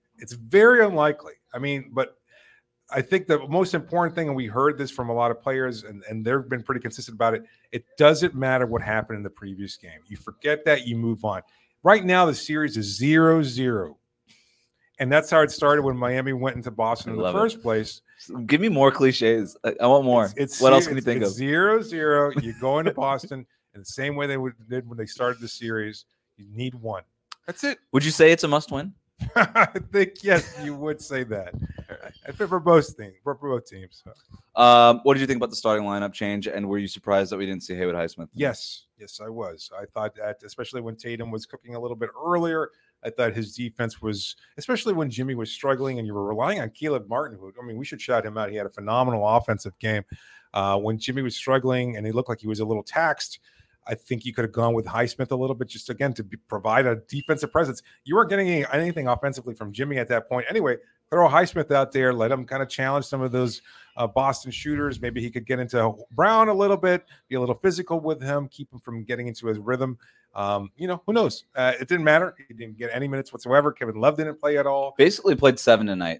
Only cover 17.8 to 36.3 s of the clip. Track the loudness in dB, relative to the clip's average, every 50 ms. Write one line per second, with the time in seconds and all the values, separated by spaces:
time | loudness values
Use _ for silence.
17.8 | -2 -4 -10 -16 _ _ _ -20 -18 -14 -12 -8 -2 2 2 2 2 2 4 6
18.8 | 6 4 6 6 4 4 4 4 4 4 4 2 0 -4 -8 -6 -6 -4 -2 2
19.8 | 4 6 6 6 6 4 4 4 4 2 0 -4 -6 -4 -2 4 6 8 8 8
20.8 | 6 4 -2 -2 0 0 0 0 0 -2 -2 -2 -2 0 2 2 4 4 2 2
21.8 | 0 -4 -6 -2 0 2 2 2 2 2 0 -2 -4 -6 -6 -4 -2 0 0 0
22.8 | 0 -2 -2 -2 -2 -2 -2 -4 -6 -10 -14 -14 -16 _ _ _ _ _ _ -20
23.8 | -18 -14 -10 -6 -6 -4 -4 -4 -4 -4 -4 -4 -6 -6 -10 _ -12 -10 -8 -8
24.8 | -8 -8 -10 -10 -10 -10 -6 -4 -2 -2 -4 -4 -8 -14 -12 -10 -8 -6 -6 -6
25.8 | -6 -8 -10 -16 -20 _ _ _ _ _ _ -20 -20 -16 -12 -10 -10 -10 -10 -10
26.8 | -10 -10 -10 -10 -12 _ _ _ _ -20 -20 _ _ -16 -12 -8 -6 -6 -6 -8
27.8 | _ _ -2 0 0 0 4 6 8 8 8 6 4 0 0 0 -2 -4 -8 -8
28.8 | -8 -10 -12 _ _ _ _ -12 -10 -2 2 2 2 4 4 2 2 2 0 -6
29.8 | -8 -2 0 0 0 0 -2 -4 2 4 4 4 2 0 -10 -12 -10 -10 -8 -8
30.8 | -6 -8 -8 -8 -8 -8 -6 -6 -6 -6 -6 -8 -8 -10 -12 -10 -12 -12 -12 -14
31.8 | -16 -16 -18 -18 -18 -20 -20 _ -18 -14 -8 -6 -4 -2 -2 0 4 6 6 6
32.8 | 6 2 -6 -16 -16 -18 -16 _ -8 -8 -8 -8 -6 -6 -6 -6 -6 -10 -18 -20
33.8 | -20 -20 _ _ -20 -20 -20 _ _ _ -20 -20 _ _ 2 6 8 10 10 12
34.8 | 10 10 8 6 6 4 4 4 4 0 0 0 -2 -4 -4 -2 0 0 0 0
35.8 | 0 -2 -4 -4 -4 -6 -6 -6 -6 -4